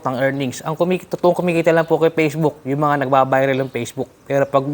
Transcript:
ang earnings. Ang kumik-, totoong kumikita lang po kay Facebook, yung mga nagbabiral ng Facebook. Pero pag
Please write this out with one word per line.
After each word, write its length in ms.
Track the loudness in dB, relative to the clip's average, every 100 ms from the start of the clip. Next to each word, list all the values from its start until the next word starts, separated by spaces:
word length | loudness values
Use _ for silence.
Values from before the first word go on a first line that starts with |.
| 0
ang 160 | -2
earnings. 400 | -2 -2 -6 -6
Ang 160 | -8 -2
kumik-, 320 | -2 -2 -4
totoong 240 | 0 0
kumikita 400 | 2 0 2 2
lang 160 | 2 2
po 80 | 2
kay 160 | 2
Facebook, 480 | 2 -2 0 -2 -2 -6
yung 160 | -2 0
mga 160 | 0
nagbabiral 560 | 2 2 4 2 2 0
ng 160 | -2
Facebook. 320 | -6 -8 -8 -10 -10 -4
Pero 160 | -2 2
pag 160 | 0 -2